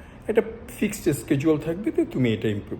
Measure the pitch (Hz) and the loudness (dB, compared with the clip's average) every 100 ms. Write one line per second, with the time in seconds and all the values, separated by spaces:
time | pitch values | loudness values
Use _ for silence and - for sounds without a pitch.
0 | - - - 226 202 - - - 208 - | -18 -10 -2 2 2 -2 -12 -2 -2 0
1 | 175 143 - 143 160 151 156 170 262 - | 0 0 2 2 4 2 2 -4 -2 0
2 | 330 170 123 107 113 101 - - | 0 2 2 2 0 -2 -4 -10